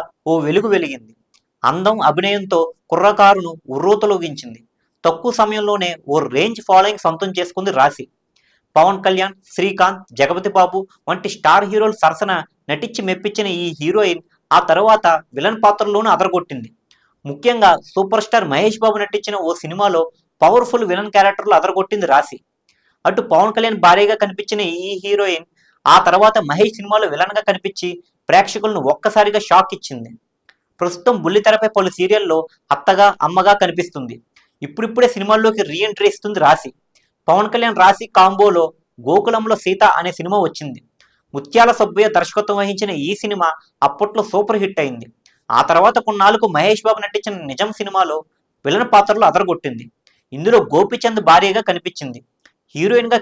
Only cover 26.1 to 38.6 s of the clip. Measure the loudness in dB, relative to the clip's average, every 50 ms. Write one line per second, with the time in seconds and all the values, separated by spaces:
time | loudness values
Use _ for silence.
26.1 | 4 4 4 4 4 2 -2 -2 0 0 0 0 -2 -4 -6 -2 0 0 0 0
27.1 | -2 -2 -2 -2 -2 -4 -2 -2 -2 -4 -4 -10 -10 -8 -8 -8 -8 -10 -16 _
28.1 | _ _ _ -2 0 0 0 0 -2 -6 -4 -4 -4 -2 -2 -2 -2 -2 -2 -2
29.1 | 2 2 2 2 0 -4 -2 2 2 2 2 0 -4 -14 -14 -14 -16 -16 -16 -18
30.1 | -20 -20 _ _ _ _ _ _ _ _ _ _ _ -6 -6 -6 -6 -4 -2 -2
31.1 | -2 0 0 0 0 2 2 2 2 2 0 0 0 0 -2 -2 -2 -4 -2 0
32.1 | 0 0 0 0 -2 -2 -4 -6 _ _ _ -6 -6 -2 0 0 4 4 4 4
33.1 | 4 2 -2 -2 0 2 4 4 4 4 2 -2 -2 -4 -6 -8 -8 -12 -12 -12
34.1 | -14 -18 _ _ _ _ _ _ _ -16 -16 -12 -8 -8 -8 -4 0 2 2 2
35.1 | 2 0 -2 0 0 2 2 2 0 0 -4 -4 -4 -4 -4 -4 -2 0 0 0
36.1 | 0 -2 -8 -8 -2 2 4 4 4 2 0 -8 -20 _ _ _ _ _ _ _
37.1 | _ _ _ 0 2 2 2 0 -2 -2 -2 -2 2 4 4 4 4 2 -2 -2
38.1 | 2 4 4 4 4 4 4 4 4 2